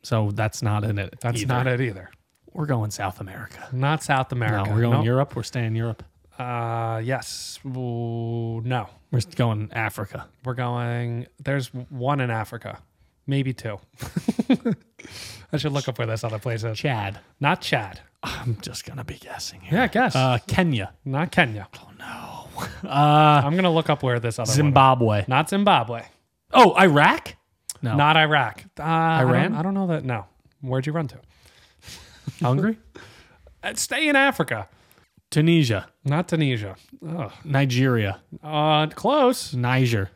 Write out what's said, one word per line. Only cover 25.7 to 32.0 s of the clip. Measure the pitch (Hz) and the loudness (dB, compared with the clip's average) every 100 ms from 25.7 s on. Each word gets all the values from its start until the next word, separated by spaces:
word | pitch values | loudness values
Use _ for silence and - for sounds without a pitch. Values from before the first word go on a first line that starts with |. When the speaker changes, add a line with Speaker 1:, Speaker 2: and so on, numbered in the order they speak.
| 156 113 117 - _ _ _ _ | 4 2 -8 -12 _ _ _ _
Speaker 1:
Oh, | - 214 170 | 8 8 10
Iraq? | 190 147 160 311 - - _ _ - - | 6 8 6 4 -6 -20 _ _ -18 -8
No. | 123 113 | -2 2
Speaker 2:
Not | 147 160 | 4 6
Iraq. | 156 151 117 - - - | 4 2 0 -6 -20 -10
Uh, | |
I | 151 165 160 160 | -2 0 2 2
don't, | 127 | 2
Speaker 1:
Iran? | 123 165 220 | 2 2 -2
Speaker 2:
I | |
don't | 175 196 | -4 -2
know | 185 | -2
that. | 156 | -4
No. | 131 117 98 _ _ _ | -4 -6 -8 _ _ _
Where'd | 131 131 135 | -6 -4 -4
you | |
run | 156 143 | -6 -6
to? | - _ _ _ _ _ _ - - | -10 _ _ _ _ _ _ -20 -20